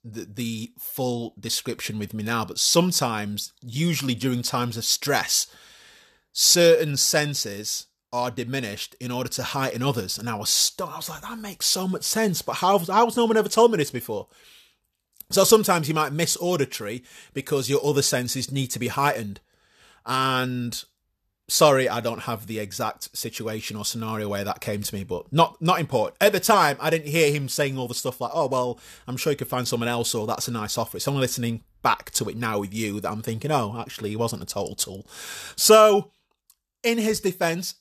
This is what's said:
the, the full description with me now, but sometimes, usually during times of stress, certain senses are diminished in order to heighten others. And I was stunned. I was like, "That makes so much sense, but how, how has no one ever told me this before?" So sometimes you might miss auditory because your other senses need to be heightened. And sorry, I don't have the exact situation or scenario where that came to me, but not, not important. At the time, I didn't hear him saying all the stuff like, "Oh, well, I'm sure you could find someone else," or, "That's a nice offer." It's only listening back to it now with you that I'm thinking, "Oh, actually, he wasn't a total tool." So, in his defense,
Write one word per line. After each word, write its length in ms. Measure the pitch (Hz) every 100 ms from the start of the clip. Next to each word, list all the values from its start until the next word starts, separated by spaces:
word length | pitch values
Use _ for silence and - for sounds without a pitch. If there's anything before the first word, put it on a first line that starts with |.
the, 220 | 117 110 104
the 400 | 107 117 113 117 -
full 560 | - - 127 120 117 -
description 580 | 113 - - 117 - 107
with 160 | 101
me 100 | 107
now, 220 | 107 117 95
but 140 | -
sometimes, 920 | - 170 180 170 127 110 104 104 - _
usually 500 | 123 123 170 151 139
during 300 | 120 131 123
times 340 | 120 123 120 113
of 80 | -
stress, 640 | - - 131 - - - - - - - - _ _ _
certain 640 | - - 175 170 165 156 139
senses 880 | - 156 147 139 110 101 107 - - _ _
are 160 | 123 123
diminished 680 | 117 117 135 113 101 - -
in 100 | 123
order 180 | 123 123
to 100 | -
heighten 400 | 113 143 135 117
others. 380 | 135 113 95 -
And 100 | 120
I 60 | 107
was 160 | 107
stunned. 400 | - - - 180
I 40 | -
was 120 | -
like, 120 | 160
"That 180 | - 226
makes 260 | 214 - -
so 220 | 196 185
much 160 | 185
sense, 400 | - 220 220 170
but 140 | - -
how, 200 | 180 202
how 280 | 170 196 233
has 120 | 240
no 80 | 233
one 120 | 220
ever 120 | 208
told 220 | - 233
me 60 | 208
this 120 | 147
before?" 380 | 127 - 104 - _ - - _ _ _ _ _ - -
So 120 | -
sometimes 440 | 185 220 202 175 143
you 80 | 156
might 180 | 151
miss 240 | 147 165 -
auditory 640 | 175 180 135 - 104 123 - - -
because 380 | - - 139 120
your 120 | 139
other 200 | 143 143
senses 480 | 135 131 123 131 120
need 160 | 135 131
to 100 | -
be 120 | 117
heightened. 500 | 120 147 117 107 95 _ _ _ _ _ _ -
And 800 | 131 131 127 127 123 120 - - _ _ _ _ _ -
sorry, 380 | - 156 135 127
I 120 | 113
don't 220 | 117 117
have 240 | - 113 110
the 120 | 107
exact 560 | 104 95 110 - - -
situation 600 | 117 - 110 110 - 107
or 80 | 101
scenario 420 | 117 110 110 104
where 160 | 101
that 160 | 101 -
came 240 | - 104
to 120 | 104 101
me, 80 | 95
but 260 | 87 -
not, 280 | 147 165 -
not 180 | 160 180
important. 380 | 151 123 104 -
At 140 | 208
the 60 | 202
time, 340 | - 208 156 135
I 80 | 147
didn't 180 | 165 147
hear 240 | 160 147
him 160 | 147 135
saying 300 | - 143 131
all 100 | 123
the 60 |
stuff 260 | 120 131 -
like, 100 | 123
"Oh, 140 | 143 139
well, 320 | 127 123 120 - - -
I'm 80 | 127
sure 140 | -
you 60 | 143
could 100 | 127
find 160 | 123 123
someone 220 | 120 120
else," 240 | 120 117 120
or, 100 | 107
"That's 200 | 113 -
a 40 |
nice 260 | 120 107 -
offer." 180 | 113 -
It's 100 | 139
only 120 | 139
listening 420 | 127 - 117 113 - _
back 280 | 123 110 -
to 160 | - 107
it 80 | 110
now 220 | 117 104
with 140 | 101
you 260 | 107 110 104
that 100 | 90
I'm 100 | 107
thinking, 300 | 110 113 143
"Oh, 240 | 151 107 117
actually, 320 | 113 - 107
he 40 | 107
wasn't 280 | 117 110
a 20 | -
total 300 | 101 98 -
tool." 300 | - 92 - - - - - -
So, 540 | - 214 214 202 202 _ _ _ _ _ _ _
in 140 | 233 233
his 220 | 220 214
defense, 560 | 202 180 170 170 180 -